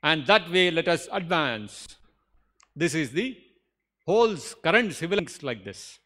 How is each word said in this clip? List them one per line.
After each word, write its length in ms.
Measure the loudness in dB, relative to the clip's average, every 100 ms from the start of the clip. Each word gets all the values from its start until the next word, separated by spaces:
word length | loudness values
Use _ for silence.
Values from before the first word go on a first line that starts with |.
and 240 | 2 0 4
that 240 | 4 4
way 200 | 2 2
let 180 | 2 0
us 200 | 0 -2
advance. 840 | -6 -2 0 0 -4 -8 -14 -18 -20 _ _ _ _ _ _ _
This 200 | -2 -2
is 160 | 0 -2
the 280 | -4 -4 -8 _ _ _ _ _ _
whole 280 | 0 4 4
s-, 220 | 2 -8
current 400 | -2 2 4 2
civil 220 | -4 -2 -2
links 260 | -2 -8
like 220 | -8 -8
this. 340 | -10 -14 -16 -20